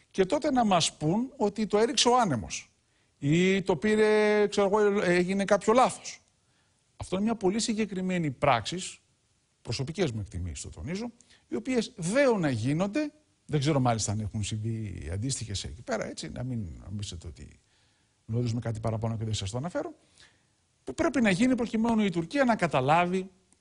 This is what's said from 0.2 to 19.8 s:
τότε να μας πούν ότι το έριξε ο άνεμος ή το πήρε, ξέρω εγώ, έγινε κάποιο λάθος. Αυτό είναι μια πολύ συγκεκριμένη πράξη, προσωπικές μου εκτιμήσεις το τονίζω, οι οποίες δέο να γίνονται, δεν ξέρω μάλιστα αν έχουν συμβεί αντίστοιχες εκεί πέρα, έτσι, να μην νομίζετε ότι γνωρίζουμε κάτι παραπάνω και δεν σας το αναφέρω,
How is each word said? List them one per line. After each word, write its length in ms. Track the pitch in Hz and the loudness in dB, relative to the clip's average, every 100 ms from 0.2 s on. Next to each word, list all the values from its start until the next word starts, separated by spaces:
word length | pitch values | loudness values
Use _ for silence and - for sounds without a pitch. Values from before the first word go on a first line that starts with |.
| 185 | 0
τότε 260 | 294 311 | 2 0
να 140 | 254 220 | 2 4
μας 280 | 180 - | 4 2
πούν 400 | - 151 214 254 - | -2 0 0 -2 -2
ότι 300 | 208 202 214 | -2 -2 0
το 100 | 208 | 2
έριξε 300 | 233 233 247 | 2 2 4
ο 80 | 247 | 4
άνεμος 540 | 214 120 76 - - _ _ _ _ - | 2 0 -4 -10 -14 _ _ _ _ -6
ή 440 | 143 165 185 196 | 2 4 4 2
το 140 | 196 175 | 0 0
πήρε, 720 | 214 214 214 214 214 208 208 | 2 4 4 4 4 4 2
ξέρω 200 | 208 196 | 2 2
εγώ, 340 | 208 208 202 | 4 4 2
έγινε 440 | 180 180 180 196 196 | 2 2 2 0 2
κάποιο 280 | 202 - | 2 4
λάθος. 480 | 240 220 - - - _ _ _ _ _ _ _ - | 4 4 2 -14 -18 _ _ _ _ _ _ _ -18
Αυτό 180 | - 190 | -6 -2
είναι 100 | 214 | 0
μια 100 | 226 | 2
πολύ 240 | 185 220 | 0 0
συγκεκριμένη 720 | 220 214 214 185 185 180 156 | -2 -2 -2 -2 -2 0 -2
πράξη, 460 | 123 143 120 104 175 - - _ _ _ _ _ _ | 0 2 2 0 -8 -10 -14 _ _ _ _ _ _
προσωπικές 500 | - 120 135 165 165 | -8 -6 -6 -2 -2
μου 80 | 110 | -2
εκτιμήσεις 420 | 98 90 87 69 | -8 -8 -8 -8
το 80 | 65 | -12
τονίζω, 420 | - 98 190 240 - _ _ - | -12 -8 -8 -8 -12 _ _ -8
οι 80 | 233 | -8
οποίες 380 | 233 254 - - | -2 -2 -2 -6
δέο 420 | 160 247 277 214 | -2 2 4 4
να 120 | 156 | 2
γίνονται, 640 | 117 120 156 202 302 302 - _ _ - | 0 0 0 0 -2 -4 -6 _ _ -4
δεν 140 | 147 | -2
ξέρω 200 | 139 143 | 2 2
μάλιστα 320 | 123 113 107 | 2 0 -2
αν 80 | 110 | -2
έχουν 240 | 104 113 | -4 -4
συμβεί 640 | 98 110 113 110 107 87 71 | -4 -4 -4 -6 -8 -10 -8
αντίστοιχες 520 | 92 131 - 107 98 | -6 -4 -6 -6 -8
εκεί 180 | - 71 | -10 -12
πέρα, 240 | - 220 - | -8 -6 -6
έτσι, 240 | - - | -10 -12
να 140 | - | -10
μην 240 | 127 120 90 60 71 | -8 -6 -8 -12 -12
νομίζετε 380 | 101 101 85 - | -10 -10 -12 -14
ότι 320 | 71 65 - _ _ _ _ _ _ - | -16 -20 -20 _ _ _ _ _ _ -6
γνωρίζουμε 340 | 117 120 117 | -4 -2 -4
κάτι 200 | 113 110 | -4 -6
παραπάνω 380 | 113 110 113 113 | -4 -4 -4 -4
και 60 | |
δεν 100 | 110 | -4
σας 160 | 107 98 | -4 -6
το 80 | 123 | -6
αναφέρω, 360 | 160 285 | -6 -6